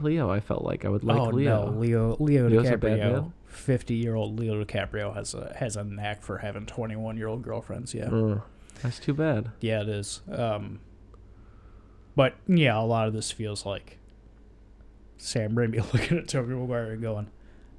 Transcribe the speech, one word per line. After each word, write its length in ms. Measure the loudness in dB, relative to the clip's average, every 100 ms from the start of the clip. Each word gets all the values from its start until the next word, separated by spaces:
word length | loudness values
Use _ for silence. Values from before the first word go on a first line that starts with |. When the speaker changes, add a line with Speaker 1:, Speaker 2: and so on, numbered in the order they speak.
Speaker 1:
Leo. 260 | 0 2 2
I 120 | 0
felt 220 | 0 -2 -2
like 180 | -2 0
I 40 |
would 160 | 0 4
like 120 | 4
Speaker 2:
Oh, 100 | 4
Speaker 1:
Leo. 420 | 4 4 4 2
Speaker 2:
no. 80 | 0
Leo, 380 | 2 4 2 2
Leo 300 | 4 6 6
Speaker 1:
Leo's 180 | 6 6
a 60 |
Speaker 2:
DiCaprio, 60 | 4
Speaker 1:
bad 180 | 2 2 2
man? 200 | 2 -2 -8 -20
Speaker 2:
fifty-year-old 920 | -4 0 0 0 0 0 0 -2 -2
Leo 220 | -2 -2
DiCaprio 520 | -2 -2 -4 -4 -4 -6
has 180 | -8
a, 200 | -8 -10 -6
has 180 | -4 -4
a 60 | -6
knack 360 | -6 -6 -6
for 180 | -8 -6
having 260 | -6 -8 -8
twenty-one-year-old 760 | -6 -6 -6 -6 -6 -4 -6
girlfriends, 540 | -6 -8 -8 -10 -8 -6
yeah. 140 | 0
Speaker 1:
Mm, 320 | 2 2 0 -4 -14 -20 -8
that's 160 | -6 -4
too 140 | -2
bad. 360 | 0 2 2 -2 -4
Speaker 2:
Yeah, 200 | -2 0
it 80 | 0
is. 320 | -4 -6 -10 -8
Um, 500 | -4 -2 -2 -6 -12 -16 -20 -20 -20 -20 -20 -20 -20 -20 -20 -20 -20 -2 2
but, 200 | 2 2 2
yeah, 300 | 4 6 4
a 40 | 2
lot 220 | 2 0
of 60 |
this 180 | -2 -6
feels 340 | -6 -6 -6 -6
like 320 | -8 -10 -20 -20 -20 -20 -20 -20 -20 -20 -20 -20 -20 -20 -14
Sam 380 | -4 -2 0 0
Raimi 220 | 2 0
<laughs> 160 | 0
looking 240 | 0 0 -2
at 100 | 0
Tobey 260 | -4 -2
Maguire 380 | -4 -4 -4 -4
and 100 | -6
going, 260 | -4 -4 -6 -12 -20 -20 -20